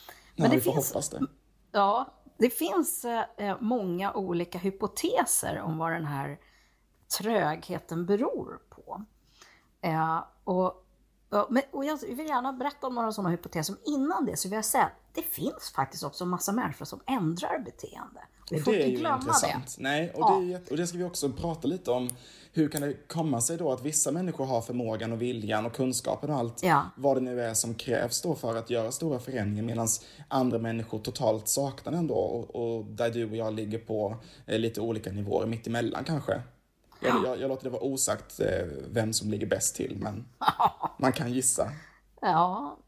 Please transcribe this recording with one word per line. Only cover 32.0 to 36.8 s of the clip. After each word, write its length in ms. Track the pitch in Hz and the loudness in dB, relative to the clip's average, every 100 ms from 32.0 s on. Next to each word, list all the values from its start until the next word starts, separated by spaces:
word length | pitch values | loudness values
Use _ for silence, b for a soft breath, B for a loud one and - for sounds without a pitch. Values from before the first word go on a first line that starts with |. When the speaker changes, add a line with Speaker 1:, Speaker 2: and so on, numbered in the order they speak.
| 160 | 2
Speaker 2:
då, 80 | |
och, 640 | 113 101 117 - - 117 113 | 2 2 0 -4 -4 -2 -2
och 80 | |
där 260 | 104 107 117 | -4 -2 0
du 200 | 117 113 | 0 -2
och 60 | 110 | -2
jag 160 | 110 | -2
ligger 240 | 110 107 113 | -2 -4 -6
på, 380 | - 110 101 117 B B - | -4 -2 -2 -4 B B -2
eh, 120 | 113 | 0
lite 220 | 113 110 | 0 0
olika 320 | 113 110 104 | -2 -2 -4
nivåer 340 | 98 101 120 107 | -4 0 2 2
mitt 200 | 117 120 | -2 -2
emellan 380 | 117 117 - | 0 0 -2
kanske. 280 | 139 156 - - - - _ _ | -2 -2 0 -2 -4 -18 _ _